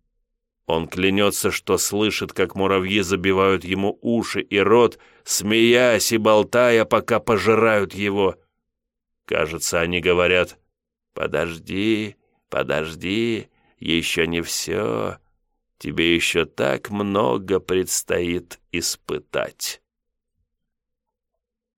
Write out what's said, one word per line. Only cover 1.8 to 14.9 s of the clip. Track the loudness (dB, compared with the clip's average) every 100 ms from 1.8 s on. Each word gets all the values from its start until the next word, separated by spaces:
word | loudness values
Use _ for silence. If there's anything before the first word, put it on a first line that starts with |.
| 0 0 0 -2 -6
как | -4 -4 0
муравьи | 0 0 0 0
забивают | 0 0 2 2 4 2 -2
ему | -2 -2 -4
уши | -2 -2 -2 -6
и | -2 2
рот, | 4 6 4 0 _ _
смеясь | -6 -4 0 4 6 6 4 2 2
и | 2
болтая, | 4 4 4 2 4 4 4
пока | 0 0 -2
пожирают | 0 0 2 4 4 2 -2
его. | -4 -4 0 0 -2 _ _ _ _ _ _ _ _ -6
Кажется, | -2 -2 -4 -4 -2
они | 0 0
говорят: | 2 4 4 2 0 -6 _ _ _ _ _
"Подожди, | -8 -4 -4 -4 -8 -10 -4 -2 -2 -4 -14 _ _ -8
подожди, | -6 -2 -4 -4 -8 -6 -4 -4 -6 -10 _ _ -12
ещё | -2 -2 -2 -2 -2
не | -2
всё. | -4 -8 -6 -4 -4